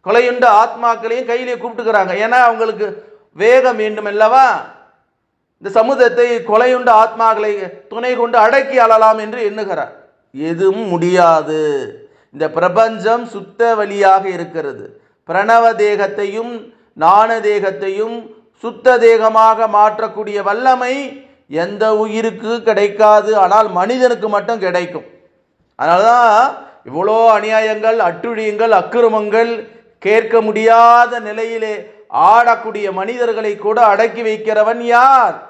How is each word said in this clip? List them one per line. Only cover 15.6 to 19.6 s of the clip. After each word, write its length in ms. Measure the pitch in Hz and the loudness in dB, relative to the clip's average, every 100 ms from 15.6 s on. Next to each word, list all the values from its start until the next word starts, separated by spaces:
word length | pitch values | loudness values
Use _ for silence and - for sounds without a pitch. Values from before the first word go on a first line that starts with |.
| 226 | 2
தேகத்தையும் 800 | 220 208 208 196 202 202 214 233 233 - _ _ - | 2 -2 0 -4 -4 -8 -8 -10 -12 -16 _ _ -2
ஞான 320 | 160 202 220 226 | 2 4 2 0
தேகத்தையும் 800 | 208 208 190 185 196 196 226 233 220 - _ _ | -2 -2 -4 -6 -8 -6 -6 -8 -16 -20 _ _
சுத்த 340 | 233 - 254 247 | -12 0 2 4
தேகமாக 720 | 226 226 220 220 220 220 | 4 4 2 4 2 2